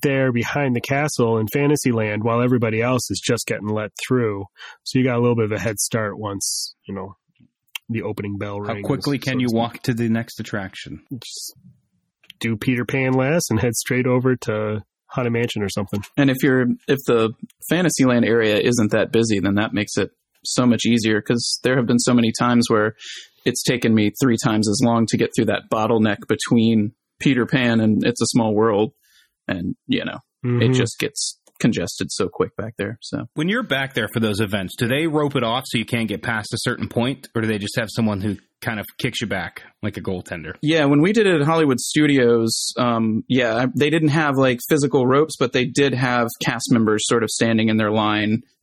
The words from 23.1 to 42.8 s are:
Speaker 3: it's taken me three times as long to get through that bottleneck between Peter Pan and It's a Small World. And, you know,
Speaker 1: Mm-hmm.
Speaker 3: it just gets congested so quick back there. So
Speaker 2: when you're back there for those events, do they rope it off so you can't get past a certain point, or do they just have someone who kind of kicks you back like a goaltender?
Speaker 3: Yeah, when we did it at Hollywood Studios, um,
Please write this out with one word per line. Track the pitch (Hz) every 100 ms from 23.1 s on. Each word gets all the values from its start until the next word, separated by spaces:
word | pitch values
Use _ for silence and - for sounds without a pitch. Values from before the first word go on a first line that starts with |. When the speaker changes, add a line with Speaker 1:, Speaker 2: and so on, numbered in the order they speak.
| - - _
Speaker 3:
it's | 131 120
taken | - 123 120 110
me | 104 -
three | 131 113
times | 123 110 107
as | 104
long | 120 117 113
to | -
get | 113 -
through | 107
that | 98 -
bottleneck | 113 110 113 107 101 -
between | 104 - 120 113 113 104 _ _ -
Peter | 151 123 110
Pan | 139 120 113
and | 110 107 117
It's | 117
a | 113
Small | 120 110
World. | 104 113 101 107 _ _ _ _ _ -
And, | 92 92 - -
you | 95 87
know, | 127 _ _ 123
Speaker 1:
Mm-hmm. | 120
Speaker 3:
it | 117
just | 127 - -
gets | - - - - _ -
congested | 131 98 87 - 95
so | - 92
quick | - 107 -
back | 110 -
there. | 101 113
So | - - 120
Speaker 2:
when | - 170
you're | 233
back | 214 135 135
there | 127 107
for | 120
those | 110 101
events, | 104 101 92 -
do | 117
they | 135 165
rope | 151 147 139
it |
off | 117 123 -
so | 117
you | 107
can't | 117 110
get | 101
past | - 110 -
a | 113
certain | 127 117 107
point, | 123 120 135 - 120
or |
do | 110
they | 104
just | 101 -
have | 107
someone | - 110 101
who | 107 95 _ _
kind | 123 107
of | 95 -
kicks | 127 -
you | 107
back | 98 85 - - -
like | 104 98
a |
goaltender? | 87 92 - 85 78 -
Speaker 3:
Yeah, | 147 160 143
when | 147
we | 175
did | 220 196
it | 165
at | 143
Hollywood | 165 151 123
Studios, | - 156 147 139 120 117 113 - -
um, | -